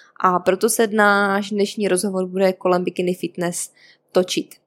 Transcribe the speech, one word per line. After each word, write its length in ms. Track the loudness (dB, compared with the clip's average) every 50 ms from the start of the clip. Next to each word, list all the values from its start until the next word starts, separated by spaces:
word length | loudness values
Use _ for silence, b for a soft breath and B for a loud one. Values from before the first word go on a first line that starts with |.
| b b b -2
a 180 | 0 0 0 2
proto 300 | 2 0 0 2 0 0
se 180 | 2 0 0
náš 640 | 2 2 4 4 4 4 4 2 2 0 -2 -2 -2
dnešní 380 | -2 -2 -2 -2 -2 -2 -2 0
rozhovor 380 | 0 0 -2 -2 -2 -4 -4
bude 260 | -4 -2 0 2 0
kolem 320 | 0 0 0 0 0 0 0
Bikini 300 | -4 -4 -4 -4 -4 -4
Fitness 560 | -4 -8 -8 -6 -6 -6 -6 -6 -8 -10 -12 b b b b b b _ _
točit. 420 | 0 0 0 0 -2 -6 -6 -6 -12 -20 _